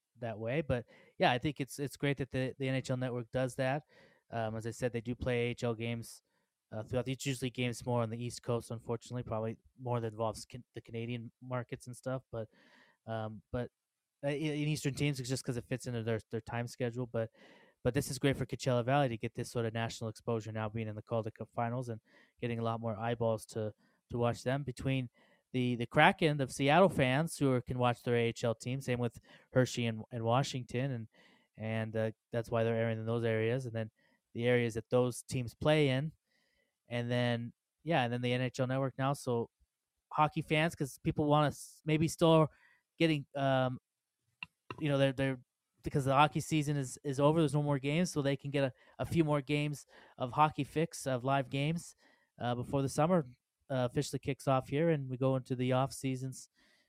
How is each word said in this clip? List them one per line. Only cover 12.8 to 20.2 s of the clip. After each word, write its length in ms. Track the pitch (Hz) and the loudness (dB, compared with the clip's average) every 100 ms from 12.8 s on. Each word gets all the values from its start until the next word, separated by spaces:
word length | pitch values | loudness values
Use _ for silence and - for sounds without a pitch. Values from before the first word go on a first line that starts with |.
| _ _ - | _ _ -8
um, 340 | 113 110 107 - | -6 -6 -10 -8
but, 180 | 127 120 _ _ _ _ _ | -6 -6 _ _ _ _ _
uh, 60 | 143 | -4
in, 240 | 147 151 | -2 -2
in 140 | 147 147 | -2 -2
Eastern 260 | 156 151 | -2 -2
teams, 260 | 135 147 135 | -2 -2 -2
it's 100 | 123 | -4
just 140 | 131 | -4
'cause 140 | - 120 | -4 -6
it 80 | - | -4
fits 220 | 127 - | -6 -6
into 160 | 120 | -4
their, 160 | 113 113 - | -2 -2 -2
their 100 | 113 | -8
time 260 | - 117 120 | -6 -6 -6
schedule. 400 | - 123 117 123 | -4 -4 -4 -4
But, 180 | 117 113 _ - - - _ | -2 -4 _ -20 -20 -20 _
but 100 | 123 | -2
this 160 | 120 135 | 0 -2
is 80 | 127 | 0
great 200 | 143 131 | 2 2
for 80 | 101 | -2
Coachella 400 | 123 - 123 117 | -4 2 2 4
Valley 240 | 143 139 | 2 2
to 80 | 113 | 0
get 180 | 117 - | -6 -6
this 160 | 117 | -6
sort 140 | 123 113 | -2 -2
of 80 | |
national 360 | 110 113 - 113 | -2 -4 -4 -8
exposure 420 | - | -8